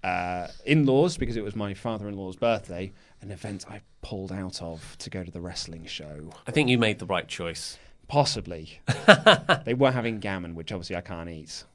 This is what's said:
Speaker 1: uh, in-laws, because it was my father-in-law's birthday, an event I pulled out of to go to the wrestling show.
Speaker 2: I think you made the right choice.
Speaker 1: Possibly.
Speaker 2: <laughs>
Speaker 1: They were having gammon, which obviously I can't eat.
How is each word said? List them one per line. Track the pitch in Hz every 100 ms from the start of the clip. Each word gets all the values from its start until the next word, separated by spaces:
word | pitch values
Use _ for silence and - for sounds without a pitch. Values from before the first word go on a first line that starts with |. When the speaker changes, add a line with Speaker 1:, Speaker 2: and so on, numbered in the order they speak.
Speaker 1:
uh, | 92 90 90 90 87 -
in-laws, | - 156 139 131 175 170
because | 120 107
it |
was | 101
my | 104 104
father-in-law's | 95 117 110 104 101 95 90
birthday, | 117 110 - 87 98 101 _ -
an | 95
event | 95 107 101 -
I | 107 - -
pulled | - 101 95
out | 95 92 -
of | 85 80 - -
to | -
go | 95
to | 87
the | 87
wrestling | 87 90 - 82
show. | 80 - 76 76 80 - -
Speaker 2:
I |
think | 135 131
you | 127
made | 110 104
the | -
right | 90 78
choice. | - 85 82 - - - - -
Speaker 1:
Possibly. | 143 135 113 87 85 80 - -
Speaker 2:
<laughs> | - - 190 - 196 - 160
Speaker 1:
They | -
were | 123 135
having | 127 117 110
gammon, | 101 95 87
which | 82 80
obviously | 98 85 90
I |
can't | 87 87 85
eat. | 80 80 - -